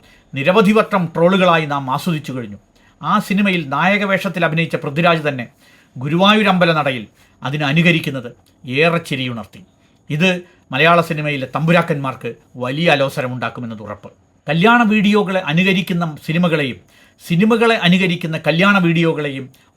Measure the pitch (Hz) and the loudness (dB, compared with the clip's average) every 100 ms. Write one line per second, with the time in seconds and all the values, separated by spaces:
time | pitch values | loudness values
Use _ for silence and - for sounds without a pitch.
0 | _ _ _ 135 139 190 196 214 214 196 | _ _ _ -4 2 4 4 4 2 0
1 | 165 160 170 190 185 165 151 143 135 139 | -2 2 2 4 4 2 0 -4 -4 -4
2 | 185 156 - 131 110 101 _ _ _ _ | -4 -6 -6 -10 -10 -14 _ _ _ _
3 | 151 202 202 196 202 180 139 139 175 202 | -2 -2 0 0 0 0 -2 -2 0 0
4 | 202 185 190 180 165 156 160 156 151 139 | 0 -2 -4 -2 -2 0 -2 -4 -6 0
5 | 175 165 151 131 117 _ _ _ _ 131 | 2 2 -2 -6 -8 _ _ _ _ -10
6 | 135 165 196 214 208 180 170 156 139 127 | -4 2 4 4 4 2 2 2 0 -4
7 | 101 _ _ _ 131 151 147 151 170 160 | -8 _ _ _ -8 -4 0 2 2 2
8 | 156 135 117 - _ _ 135 131 165 165 | -2 -8 -10 -16 _ _ -6 0 0 0
9 | 165 139 127 117 101 - - _ _ _ | -4 -6 -6 -8 -12 -18 -20 _ _ _
10 | - 147 185 180 - _ - 127 160 170 | -8 0 0 0 -6 _ -10 0 2 2
11 | 165 156 151 147 131 139 160 175 170 147 | 2 -4 -4 -4 -6 -2 2 2 2 -2
12 | 135 127 123 113 _ 127 123 143 170 143 | -6 -8 -10 -14 _ -8 -6 -2 0 2
13 | 135 156 127 123 113 120 120 110 104 101 | 0 -4 -6 -6 -8 -8 -12 -12 -12 -14
14 | - - _ _ - 160 196 240 226 214 | -16 -20 _ _ -4 2 4 4 4 2
15 | 202 208 190 190 143 156 190 190 - 175 | 4 2 2 -2 -2 0 2 2 0 -4
16 | 170 147 - 160 175 156 135 110 - _ | -4 -6 -4 0 0 0 -4 -8 -16 _
17 | _ _ - 170 214 233 226 226 170 180 | _ _ -4 0 2 2 2 2 2 2
18 | 185 170 165 156 156 160 196 196 170 165 | 2 -2 -4 -4 -2 2 4 4 2 2
19 | 165 147 147 135 127 _ _ | 2 0 -4 -8 -12 _ _